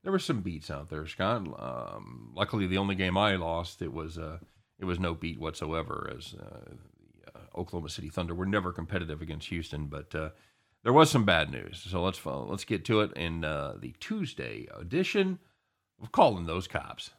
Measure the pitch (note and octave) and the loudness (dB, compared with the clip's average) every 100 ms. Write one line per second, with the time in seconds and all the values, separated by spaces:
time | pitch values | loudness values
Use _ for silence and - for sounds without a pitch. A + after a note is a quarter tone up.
0 | F#3 F#3+ - A2 F2+ D#2+ - C#2+ D2 D#2 | 2 0 2 0 0 -6 -6 -8 -6 -6
1 | D#2+ - F#2+ A#2 F2 - A#1+ B1 G1+ G#1 | -6 0 2 2 -2 -6 -6 -6 -6 -10
2 | G1+ B1 A1+ B1 G2+ A2 F#2+ F#2+ G2 F#2+ | -12 -14 -12 0 2 2 2 2 2 2
3 | F#2 F#2 G#2 F#2+ E2 E2 E2+ - F2 F2 | 4 6 6 4 2 -2 -4 -6 -6 -4
4 | D#2+ E2 D#2 E2 - _ _ _ F#2+ F2 | -6 -6 -8 -10 -14 _ _ _ -2 0
5 | F2+ D#2+ E2+ D#2+ D#2 D#2 D#2 D#2+ D#2+ - | 0 0 -4 -4 -6 -4 -2 -2 -2 -4
6 | - - - - - - - - - _ | -6 -8 -12 -14 -14 -16 -16 -18 -20 _
7 | _ _ - - - - F2+ F2 E2 - | _ _ -20 -20 -12 -8 -6 -6 -6 -8
8 | - - E2+ E2+ F#2+ G#2 F2+ F2 E2 F#2+ | -6 -4 -4 -2 0 0 0 -4 -4 -4
9 | E2 D#2 D#2+ D2+ - E2+ D#2 D2+ D2 C#2+ | -4 -8 -8 -8 -6 -6 -4 -6 -6 -8
10 | D2 E2 D#2 - _ _ _ _ A#2 C#3 | -6 -6 -6 -10 _ _ _ _ 6 8
11 | D#3 C3+ G2+ E2 D#2 B1+ G1+ - F2+ F2+ | 10 8 6 6 4 -4 -10 -12 -4 0
12 | F#2 - - C2+ A#1 G2 - G2+ E2 A2 | 0 -2 -6 -6 -4 -6 -2 -2 4 4
13 | G#2+ - E2+ E2 D#2 D2 C#2+ G1+ B1+ - | 4 0 -2 -2 -2 -2 -4 -6 -12 -12
14 | - A3 D3+ - B1 G#1+ - - F2 C#3+ | -6 -4 -4 -6 -8 -8 -12 -12 -2 0
15 | F#3 G#3+ F#3+ F3+ _ _ _ _ _ _ | 2 4 2 2 _ _ _ _ _ _
16 | A2 - D#3 F#2+ E2 F2 F2+ E2 - - | 0 8 8 8 0 -2 -2 -4 -6 -12
17 | - | -12